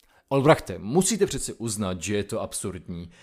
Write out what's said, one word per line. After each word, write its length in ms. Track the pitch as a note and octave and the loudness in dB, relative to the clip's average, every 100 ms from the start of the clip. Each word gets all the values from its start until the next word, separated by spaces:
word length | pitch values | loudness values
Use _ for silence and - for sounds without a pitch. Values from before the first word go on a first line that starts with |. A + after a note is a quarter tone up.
| _ _ - | _ _ -2
Olbrachte, 480 | C#3 C#3 - - F2 | 4 6 6 4 -8
musíte 480 | F#2+ D#3 F#3+ G#3+ G3 | 0 2 2 2 0
přece 280 | C3+ - | -2 -6
uznat, 480 | - A2+ G#2 G2 F#2 | -6 -6 -2 -2 -4
že 140 | E2+ G2+ | -2 -2
je 80 | |
to 180 | G2 A2 | -2 -4
absurdní. 680 | F#2+ - G2+ F2 F2 E2+ E2+ - | -6 -6 -8 -8 -10 -10 -12 -16